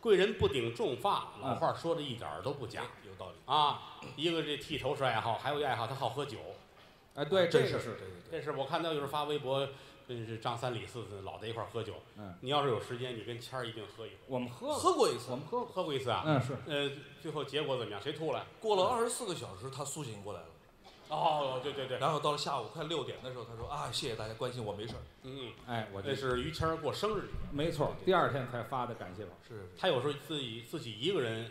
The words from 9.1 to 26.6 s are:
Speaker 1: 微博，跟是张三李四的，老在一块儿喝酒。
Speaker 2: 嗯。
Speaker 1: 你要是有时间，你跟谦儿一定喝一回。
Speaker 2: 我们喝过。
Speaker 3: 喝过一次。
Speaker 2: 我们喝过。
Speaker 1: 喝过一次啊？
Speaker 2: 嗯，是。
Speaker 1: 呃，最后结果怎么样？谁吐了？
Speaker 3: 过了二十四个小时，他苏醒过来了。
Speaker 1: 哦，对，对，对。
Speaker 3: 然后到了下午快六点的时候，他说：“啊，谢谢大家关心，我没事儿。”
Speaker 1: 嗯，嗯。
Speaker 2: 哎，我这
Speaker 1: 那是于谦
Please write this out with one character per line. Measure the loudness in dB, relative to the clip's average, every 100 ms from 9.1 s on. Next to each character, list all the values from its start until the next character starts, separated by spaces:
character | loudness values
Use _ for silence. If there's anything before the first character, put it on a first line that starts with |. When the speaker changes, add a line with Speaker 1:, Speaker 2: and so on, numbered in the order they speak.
| -2
Speaker 1:
微 | 0 -2
博， | 2 2 0 -4 -16 -20 -10
跟 | -6 -6
是 | -4
张 | -4 -2
三 | -2
李 | -2 -6
四 | -8 -8
的， | -8
老 | -8 -8
在 | -6
一 |
块 | -6
儿 | -4
喝 | -4
酒。 | -4 -8 -12 -14
Speaker 2:
嗯。 | -12 -8
Speaker 1:
你 | 0
要 | 2
是 | 4
有 | 0
时 | -2 -6
间， | -6 -6
你 |
跟 | -8 -8
谦 | -8 -6
儿 | -6
一 |
定 | -8 -10
喝 | -12 -14
一 |
回。 | -14 -4
Speaker 2:
我 | -2
们 | -2
喝 | -6 -2
过。 | 4
Speaker 3:
喝 | 6
过 | 8 6
一 | 4
次。 | -2
Speaker 2:
我 | -6
们 | -2
喝 | -4
过。 | -2
Speaker 1:
喝 | -2
过 | 0
一 | 0
次 | 2
啊？ | 2 6
Speaker 2:
嗯， | 6
是。 | 4 -2 -2
Speaker 1:
呃， | 0 0 -4 -12 -10
最 | -6
后 | -4
结 | -2 0
果 | 0 0
怎 | -2
么 |
样？ | -4
谁 | -6
吐 | -4 -2
了？ | -2 -4 -6
Speaker 3:
过 | 2 6
了 | 6
二 | 4
十 | 2
四 | 0 -4
个 |
小 | -4 -6 -8
时， | -10 -6
他 |
苏 | -6 -4
醒 | -6 -8
过 | -8
来 | -8
了。 | -10 -18 -20 -20 -20 -20 -4
Speaker 1:
哦， | 2 4 6 2 0
对， | -2
对， | -2 -2
对。 | 2
Speaker 3:
然 | 2
后 | 4
到 | 2
了 | 2
下 | 0 0
午 | -2
快 | -6
六 | -2 -2 -2
点 | -6
的 | -8
时 | -8
候， | -8
他 | -8
说 | -6
：“啊， | -4 -4
谢 | -2 -2
谢 | -2
大 | -4
家 |
关 | -2 -2
心， | 0
我 | -4
没 | -4 -4
事 |
儿。” | -6 -10 -14
Speaker 1:
嗯， | -12 -10 -10 -12 -4
嗯。 | -2
Speaker 2:
哎， | -2
我 | -4
这 | -2
Speaker 1:
那 | 0
是 | 2 2
于 | 0
谦 | 0